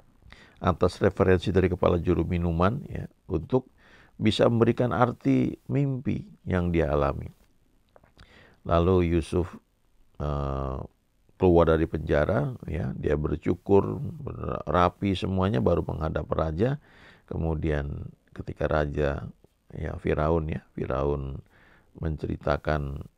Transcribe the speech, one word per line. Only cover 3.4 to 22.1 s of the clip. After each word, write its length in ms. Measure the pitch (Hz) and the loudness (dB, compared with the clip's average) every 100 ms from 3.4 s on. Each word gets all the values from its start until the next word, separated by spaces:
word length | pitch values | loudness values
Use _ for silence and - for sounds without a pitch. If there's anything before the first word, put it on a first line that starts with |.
| - 131 - _ _ - - - | 0 -2 -2 _ _ -20 -20 -2
bisa 280 | 107 104 117 | 0 4 4
memberikan 400 | 117 117 117 123 | 4 4 2 0
arti 640 | 101 120 120 139 131 123 - - | 2 0 0 0 2 0 -4 -4
mimpi 560 | 131 143 127 - - - - | -2 -2 -2 -4 -4 -6 -12
yang 320 | - 92 87 | -2 0 2
dia 160 | 85 76 | 2 2
alami. 400 | 71 69 76 82 - _ _ _ _ _ _ _ _ - - - _ - | 2 0 -2 -10 -18 _ _ _ _ _ _ _ _ -20 -20 -20 _ 0
Lalu 480 | 85 87 92 87 | 2 4 4 4
Yusuf, 400 | 85 80 87 82 - _ _ _ _ _ - | 0 0 -2 -2 -8 _ _ _ _ _ -8
eh, 600 | 73 71 69 67 67 64 - _ _ _ _ - | -4 -4 -4 -4 -6 -8 -12 _ _ _ _ 0
keluar 320 | 92 85 82 | 4 6 6
dari 160 | 80 82 | 4 2
penjara, 720 | 80 78 76 76 107 143 123 - | -2 0 0 2 0 -2 -8 -8
ya, 240 | 80 65 - | -6 -6 -4
dia 160 | - | -2
bercukur, 880 | 73 76 78 - - - 98 104 104 - - - - 80 - - | -2 -2 -4 -4 -4 2 2 2 -4 -8 -10 -12 -8 -8 -8 0
rapi 480 | 87 90 - 101 | 2 2 2 -2
semuanya, 480 | 92 92 95 95 123 | -2 -2 0 0 2
baru 240 | 98 85 85 | 2 0 -2
menghadap 400 | 85 78 80 - | -4 -4 -4 -4
raja. 480 | - 80 80 120 143 _ - - - - | -2 -2 0 -2 -2 _ -20 -20 -20 -10
Kemudian 800 | 87 82 78 80 73 71 82 - - _ | -4 -2 -2 -2 -2 -4 -8 -12 -16 _
ketika 320 | - - - 76 | -16 -12 -6 0
raja, 640 | 76 73 73 71 73 - - _ _ _ | 0 0 0 -2 -2 -10 -16 _ _ _
ya, 240 | - 80 80 | -10 -8 -6
Firaun, 480 | 82 78 78 85 78 | -4 0 2 0 -2
ya, 160 | - _ | -6 _
Firaun 640 | - - 65 71 71 67 69 - _ _ _ _ - | -10 -4 -2 -2 -2 -6 -10 -14 _ _ _ _ -8
menceritakan 1040 | 80 | -6